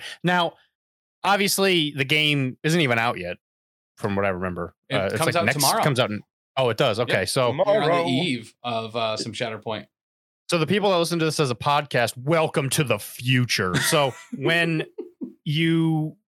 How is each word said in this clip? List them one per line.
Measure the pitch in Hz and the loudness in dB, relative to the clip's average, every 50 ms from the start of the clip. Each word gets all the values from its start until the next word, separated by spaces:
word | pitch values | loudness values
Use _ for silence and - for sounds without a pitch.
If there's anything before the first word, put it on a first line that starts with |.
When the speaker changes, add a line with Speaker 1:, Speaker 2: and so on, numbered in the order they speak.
| - - - - - | -6 -10 -12 -6 -2
Speaker 1:
Now, | 170 180 180 170 160 - - _ _ _ _ _ _ _ _ _ _ _ _ - | 0 2 2 2 0 -2 -8 _ _ _ _ _ _ _ _ _ _ _ _ 0
obviously, | 180 202 202 202 196 - - 196 196 185 170 151 151 143 | 2 2 2 2 2 2 2 2 4 4 4 2 0 0
the | 143 135 | -2 -2
game | 131 151 151 151 151 147 143 135 127 123 - - | -2 0 0 2 2 2 2 0 -2 -4 -4 -2
isn't | 156 160 175 | 0 2 2
even | 160 131 120 113 | 2 2 2 2
out | 113 120 120 - | 2 0 -2 -4
yet, | 87 87 90 - _ _ _ _ _ _ _ _ _ _ _ | -6 -8 -10 -10 _ _ _ _ _ _ _ _ _ _ _
from | - - 107 98 | -8 -4 -2 -2
what | 98 101 | 0 0
I | 98 | 0
remember. | 95 87 92 92 90 85 85 85 - _ _ - | 0 -2 -4 -4 -4 -6 -8 -10 -12 _ _ -6
Speaker 2:
It | 135 | -4
Speaker 1:
Uh, | 113 95 | -2 -2
it's | 98 - | -2 -2
Speaker 2:
comes | - - 143 | 0 0 0
Speaker 1:
like | 117 | 0
Speaker 2:
out | 170 - | 0 0
Speaker 1:
next, | - 139 | 0 0
Speaker 2:
tomorrow. | 143 143 135 180 226 202 | 2 2 2 2 2 2
Speaker 1:
comes | 156 135 117 | 2 2 2
out | 123 104 | 0 0
in, | 104 104 - _ _ _ _ _ _ 135 | -2 -6 -10 _ _ _ _ _ _ -2
oh, | 131 120 | 0 0
it | 110 | 2
does. | - 147 127 104 107 | 2 2 2 2 0
Okay, | 123 - - 104 | 0 0 0 0
Speaker 2:
Yep. | 95 - | 0 0
Speaker 1:
so | - 139 127 120 | 0 0 2 2
Speaker 2:
We're | 117 147 190 | 2 2 2
on | |
the | 202 202 214 147 | 2 2 2 2
Speaker 3:
Tomorrow. | 156 170 175 170 | 2 2 0 0
Speaker 2:
eve | 170 - - 175 180 131 117 107 - - _ - | 0 0 0 0 -2 -2 -4 -8 -12 -18 _ -8
of, | 123 117 113 113 107 110 | -6 -6 -6 -6 -6 -4
uh, | 120 113 110 110 | -4 -2 -2 -2
some | 107 - 120 101 | -4 -6 -8 -8
Shatterpoint. | - 127 117 110 104 104 117 110 104 104 - _ _ _ _ _ _ _ _ _ _ _ - | -6 -6 -6 -6 -8 -8 -8 -8 -8 -10 -12 _ _ _ _ _ _ _ _ _ _ _ -4
Speaker 1:
So | 175 170 | -2 0
the | 156 | 0
people | 143 185 208 190 208 | 0 0 2 2 2
that | 190 170 | 2 2
listen | 170 156 170 170 | 2 0 0 0
to | 160 | 0
this | 160 147 - | 0 0 0
as | 156 127 | 0 0
a | 123 | -2
podcast, | - - 147 143 147 147 139 - 131 120 110 - 123 | -2 0 0 2 2 0 0 0 0 0 0 -2 -4
welcome | 123 139 170 160 160 147 - 165 139 135 | -2 0 2 2 2 2 0 -2 -2 0
to | - - 151 | 0 0 0
the | 117 113 107 | 0 0 -2
future. | - - - - 123 127 131 127 123 117 - - 101 92 90 | -4 -8 -14 -6 -2 0 2 2 2 2 0 -2 0 0 0
So | 120 131 - - 156 143 135 - - - | 0 0 2 2 2 2 2 0 -4 -12
Speaker 2:
<laughs> | - - | -14 -10
Speaker 1:
when | - 135 165 165 170 170 165 165 156 165 - - - - - - _ - - - _ _ | -4 0 0 2 2 2 2 0 -2 -4 -6 -10 -14 -14 -14 -14 _ -14 -14 -14 _ _
you, | 165 147 151 165 165 165 165 160 160 160 156 151 156 - - _ | -4 -2 0 2 2 4 4 2 2 2 0 -2 -4 -8 -12 _